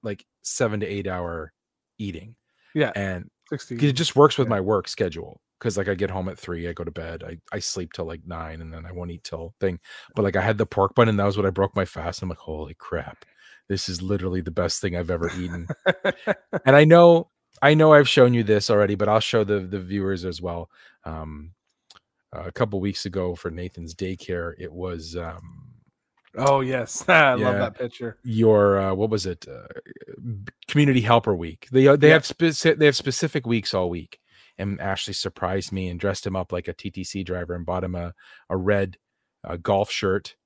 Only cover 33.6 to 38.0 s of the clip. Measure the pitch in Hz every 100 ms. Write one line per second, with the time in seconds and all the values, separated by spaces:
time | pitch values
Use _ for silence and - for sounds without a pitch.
33.6 | 101 98 90 87 82 - _ _ _ _
34.6 | 98 98 98 95 - 98 98 - 90 95
35.6 | - 95 92 90 98 95 - 95 90 90
36.6 | 87 85 101 95 92 98 90 90 85 87
37.6 | 82 90 90 90